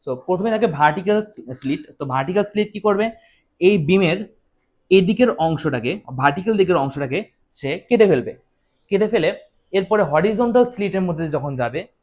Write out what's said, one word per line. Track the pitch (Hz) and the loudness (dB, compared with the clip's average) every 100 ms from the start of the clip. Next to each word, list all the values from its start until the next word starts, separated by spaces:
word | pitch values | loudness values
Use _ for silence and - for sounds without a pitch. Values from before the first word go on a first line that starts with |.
| - | -8
So | 165 | -8
প্রথমে | - 180 214 | -2 -2 0
থাকে | 220 226 | 0 0
ভার্টিক্যাল | 143 151 151 185 208 214 - - | 4 2 2 0 0 0 -12 -16
স্লিট। | 131 135 151 - - | -10 -6 -6 -6 -12
তো | 139 | -4
ভার্টিক্যাল | 131 139 185 202 | -4 0 0 -2
স্লিট | 208 214 | -2 -4
কি | 208 | -2
করবে? | 214 196 226 226 _ _ _ _ | 0 2 0 -4 _ _ _ _
এই | 180 202 | 2 4
বিমের | 147 185 185 190 220 _ _ _ _ _ _ | 2 2 2 0 -6 _ _ _ _ _ _
এদিকের | 190 185 226 240 | 4 4 2 0
অংশটাকে, | - 160 160 156 127 117 196 - 131 | 2 -2 0 -2 -4 -4 -6 -10 -2
ভার্টিক্যাল | 139 143 185 220 | 0 0 -2 0
দিকের | 180 175 | 2 0
অংশটাকে | 139 139 139 147 220 _ _ | -2 -4 -6 -6 -8 _ _
সে | - 135 170 _ | -12 -8 -8 _
কেটে | 240 208 | 4 4
ফেলবে। | 127 - - _ _ _ _ _ | 4 -2 -12 _ _ _ _ _
কেটে | 196 208 | -2 0
ফেলে | 220 156 - _ _ _ | 0 0 -4 _ _ _
এরপরে | 190 190 214 | -4 0 0
হরিজন্টাল | 165 151 190 214 240 240 240 | 2 2 0 0 0 2 2
স্লিটের | - 202 190 | 0 -4 -2
মধ্যে | 185 160 165 | -2 -4 -4
যখন | 147 143 131 | -4 -6 -4
যাবে | 120 135 185 _ | -4 -6 -12 _